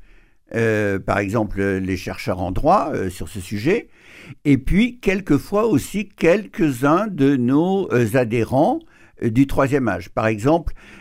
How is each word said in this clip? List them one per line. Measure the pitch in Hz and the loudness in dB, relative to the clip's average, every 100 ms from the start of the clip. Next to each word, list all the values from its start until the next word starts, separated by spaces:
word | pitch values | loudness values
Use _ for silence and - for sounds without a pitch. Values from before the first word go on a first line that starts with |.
| - - _ _ _ | -20 -20 _ _ _
euh, | 110 113 107 104 98 | -2 0 2 0 -2
par | - 98 | -2 -2
exemple, | 101 113 104 95 | 0 -2 -2 -2
les | 98 95 92 90 | -2 -2 -2 -6
chercheurs | - 92 - 90 | -6 -8 -6 -4
en | 90 | -4
droit, | 92 131 196 - | -2 2 2 2
euh, | - 95 | -4 -6
sur | 90 98 | -6 -12
ce | 104 | -12
sujet, | 92 104 120 220 - _ - - - - | -10 -4 -2 -2 -4 _ -20 -20 -20 -6
et | 147 135 | 0 2
puis | - 175 240 240 | 2 2 2 0
quelquefois | - 190 196 143 - 202 226 | -2 -2 0 0 0 -2 0
aussi | 151 - 196 151 | 0 -2 -8 -8
quelques-uns | - 160 196 208 - 160 123 143 165 220 | 0 2 2 0 -2 0 2 2 2 0
de | 170 135 143 | 0 2 4
nos, | 120 139 175 196 185 | 2 2 2 0 0
euh, | 120 117 | 0 2
adhérents, | 127 123 117 104 127 175 320 - _ - _ | 0 0 0 0 2 2 0 -8 _ -20 _
euh, | 120 | -2
du | 110 139 | 2 2
troisième | - 135 139 120 | 2 0 0 -2
âge. | 90 87 | -4 -6
Par | - 110 | -2 -2
exemple, | 107 117 170 156 - - - | 0 2 2 0 -8 -14 -20